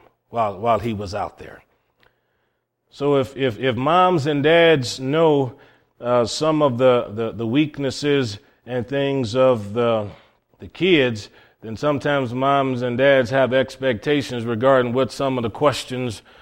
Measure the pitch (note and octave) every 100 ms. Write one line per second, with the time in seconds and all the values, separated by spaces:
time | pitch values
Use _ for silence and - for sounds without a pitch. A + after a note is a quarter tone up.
0 | _ _ _ A#2 G#2+ F#2+ A#2 A2 A#2 G#2
1 | G2+ G2+ E2+ - - - _ _ _ _
2 | _ _ _ _ _ _ _ _ _ -
3 | C#3+ C#3 B2+ - C3 G2+ C3 A2+ C#3 F3
4 | F#3 F3 C#3 C#3+ C#3+ E3+ E3 D#3 A#2+ -
5 | C3 D#3 E3 C#3+ B2+ - - _ _ -
6 | A#2+ B2 A2+ - D#3 D#3 D3 A#2 C3 B2
7 | - G#2 A2+ F#2 A#2 C3+ D3+ - C3+ -
8 | D3 C#3+ A#2+ G2+ _ _ - B2 A2+ C#3
9 | C#3 C#3 A#2 B2+ C3 A#2+ G2+ A2 A#2+ A2
10 | G2+ E2 _ _ _ _ G2 - F3+ E3
11 | B2+ A2 - _ _ _ G#2+ A2+ D3 C#3+
12 | D3 C#3+ B2 B2 C3+ C#3 C3+ B2 B2 A#2+
13 | C#3 C3+ A#2 C3+ B2+ C3 C3 - C3 G#2+
14 | D3+ D3 B2+ B2 A2+ A2+ C3 C3 A#2+ B2
15 | B2+ - C3+ B2+ A2+ - D3 A#2 - B2+
16 | B2+ G#2 - -